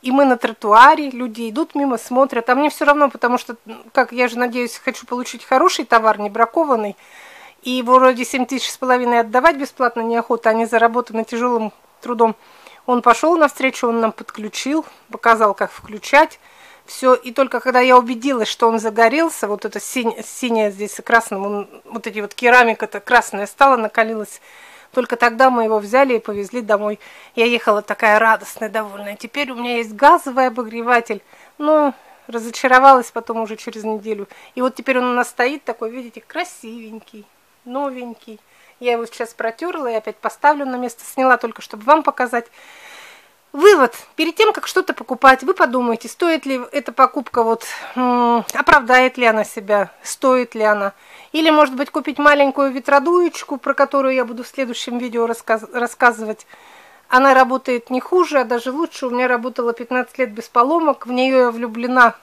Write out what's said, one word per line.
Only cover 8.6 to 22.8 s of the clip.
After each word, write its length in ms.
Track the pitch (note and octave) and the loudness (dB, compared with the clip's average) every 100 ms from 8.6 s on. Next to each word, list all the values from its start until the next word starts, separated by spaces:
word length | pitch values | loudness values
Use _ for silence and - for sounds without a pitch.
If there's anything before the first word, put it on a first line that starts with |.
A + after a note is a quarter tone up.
| - | -8
с 80 | - | -8
половиной 440 | B3+ B3 A#3+ A#3+ | -2 0 0 0
отдавать 340 | A3+ A#3 D4+ D4 | 0 2 2 2
бесплатно 460 | C4+ _ B3 A#3+ | -6 _ -4 -2
неохота, 480 | A3+ A#3 A3+ A#3 A3+ | -4 -4 -2 -2 0
они 160 | A3 A3+ | 0 0
заработаны 580 | A3+ A#3 A#3 A#3+ A3+ | 2 2 0 -6 -6
тяжёлым 480 | A3+ A#3 B3 A#3+ G#3+ - _ _ | -6 -4 -2 -2 -4 -10 _ _
трудом. 340 | - A#3 A3+ G#3+ _ _ - - - | -10 0 0 0 _ _ -20 -18 -2
Он 160 | B3 | 0
пошёл 360 | A#3+ A3+ D#4 E4+ | 2 2 2 2
навстречу, 500 | D4 - C4 B3+ A#3+ | 2 0 -4 -2 -4
он 140 | A#3 | 0
нам 100 | A3+ | -2
подключил, 760 | - - - G#3+ - C4 D4+ - - _ | -4 -18 -14 -12 -10 -4 -4 -6 -16 _
показал, 440 | A3 A#3 A3+ G#3+ | -4 0 4 2
как 180 | G3 F#3+ | 0 -6
включать. 680 | - - G#3 - C#4 D#4 - _ _ - - _ | -8 -16 -14 0 2 2 -2 _ _ -20 -20 _
Всё. 280 | - C4 | -4 0
И 180 | B3 B3+ | 0 0
только 300 | A#3 C#4+ B3 | -2 -2 -2
когда 180 | C4 B3 | 0 2
я 180 | B3+ B3+ | 6 6
убедилась, 520 | A#3+ A#3+ B3 B3+ G#3+ | 4 -4 -2 -2 -4
что 180 | - A#3 | 0 0
он 120 | A3+ | 0
загорелся, 680 | A3 G#3+ A3+ C#4 E4 - G#3 | -4 2 2 2 -2 -4 -6
вот 160 | G3+ | -6
это 160 | G#3+ G#3 | -6 -10
синь-, 420 | - B3+ A#3 G3+ | -8 -6 -4 -6
синее 500 | A3 - B3+ A3+ G#3+ | -12 -8 -4 0 -2
здесь 280 | G3 G#3 - | -4 -12 -12
и 20 | |
красным, 440 | - A#3 A3+ G3 G3+ | 0 0 0 -8 -6
он, 220 | G#3 G3+ - - | -8 -10 -16 -16
вот 220 | A3+ A3 | -12 -12
эти 120 | G#3 | -10
вот 140 | G3+ | -12
керамика-то 680 | - A#3+ B3 A#3+ A3 | -2 4 4 4 0